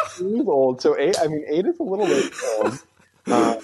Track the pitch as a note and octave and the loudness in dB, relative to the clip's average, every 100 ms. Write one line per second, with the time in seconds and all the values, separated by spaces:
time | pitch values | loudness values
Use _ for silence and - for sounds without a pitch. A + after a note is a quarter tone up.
0 | D#5 - F#3 A3+ A3 C#3 C3 B2 - - | -2 -4 -2 -2 2 2 2 2 0 2
1 | D3 G3 D#3 D3+ - D#3 A#3 E4+ B3 G3 | 2 2 0 -2 -2 0 0 -4 -4 -2
2 | G3 C3+ C#4 - B3 G#2+ G#2 C3+ - _ | 2 2 0 -6 -4 -2 -2 -4 -14 _
3 | _ _ - A#2+ - A3+ | _ _ 0 2 4 0